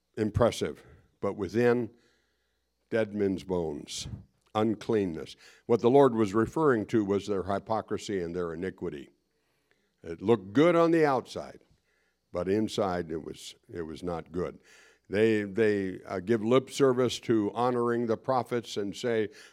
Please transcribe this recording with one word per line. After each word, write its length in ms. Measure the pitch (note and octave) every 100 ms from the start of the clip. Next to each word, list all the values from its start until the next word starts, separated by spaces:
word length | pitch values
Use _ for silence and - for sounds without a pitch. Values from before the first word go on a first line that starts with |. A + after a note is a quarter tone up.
| _ -
impressive, 680 | G#2+ - A2+ - F2 C2+ - - _ _
but 160 | G2+ G2
within, 520 | F2+ G#2+ A#2+ A#2+ A2+ - _ _ _ _ _ _ _ _ _
dead 260 | A2+ G#2 G#2
men's 300 | G2 F2+ -
bones, 640 | F2+ D#2+ C#2+ - - - - - _ _
uncleanness. 840 | G#2+ A2+ G2+ - A2 F#2+ D#2 C2+ - - - -
What 140 | A#2
the 100 | A#2
Lord 240 | C#3 C3+
was 200 | A2+ G#2
referring 540 | G#2+ A2 D#3+ D#3 A#2 G2
to 180 | A2+ G2
was 200 | G2 G2+
their 180 | G2
hypocrisy 760 | F2 G2+ - A2 - G2 - G2
and 160 | E2+ F2+
their 180 | E2+
iniquity. 580 | D#2+ F#2 - F2 C#2+ C2 _ _ _ _ _ _ _ _ _
It 180 | E2 E2
looked 300 | F#2+ A#2 F#2+
good 240 | A2+ E3+ E3+
on 160 | E3
the 140 | E3 D3+
outside, 540 | B2+ G2 F2+ C2+ - _ _ _ _ _ _ _
but 160 | F2 F2+
inside 600 | G#2 G#2+ - G2 F2+ E2
it 120 | D#2+
was, 320 | D2+ - - - _
it 100 | E2+
was 200 | D#2+ D2
not 300 | F2+ E2 D#2
good. 240 | F2 D#2 C2 _ - - _ -
They, 340 | F#2+ A2+ G#2+
they, 560 | G2+ F#2+ A2 G#2 F#2+ - -
uh, 140 | G2
give 200 | F#2 A2+
lip 300 | A2 B2+ C3
service 480 | - C3+ B2 B2 -
to 300 | - A2+ G2+
honoring 520 | A2+ B2 B2 A#2+ A#2 A#2
the 100 | A2
prophets 640 | - C3 A2+ A#2+ A2+ -
and 180 | G2+ F#2
say, 320 | B2 A2+ G#2 - -